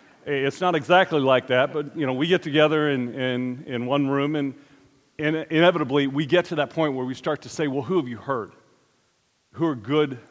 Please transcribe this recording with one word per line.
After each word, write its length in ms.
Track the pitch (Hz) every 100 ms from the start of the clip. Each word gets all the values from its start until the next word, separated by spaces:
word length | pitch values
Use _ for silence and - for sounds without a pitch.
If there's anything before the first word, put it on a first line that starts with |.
| _ _ -
It's 340 | 160 139 -
not 140 | 180 165
exactly 440 | 117 175 185 156
like 280 | 131 131 127
that, 260 | 127 143
but, 240 | 156 147 -
you 80 | 135
know, 80 |
we 140 | 127 165
get 160 | 180
together 480 | 160 147 151 156 151
in, 200 | 135 120 120
in, 480 | 127 123 127 127 -
in 200 | 123 123
one 200 | 143 139
room, 280 | 139 147 156
and, 180 | 139 123 _ _ _ _ _ -
and 200 | 151 160 -
inevitably 560 | 160 175 170 139 143 139
we 220 | 139 147
get 180 | 175 175
to 100 | 156
that 120 | 139
point 240 | 160 151
where 120 | 131 127
we 80 | 127
start 260 | 160 147
to 80 | -
say, 160 | - 151
"Well, 160 | 135
who 140 | 123 185
have 120 | 123
you 100 | 113
heard? 340 | 135 127 98 - _ _ _ _ _ _ _ _ _
Who 120 | - 165
are 100 | 127
good 440 | 104 151 147 123 -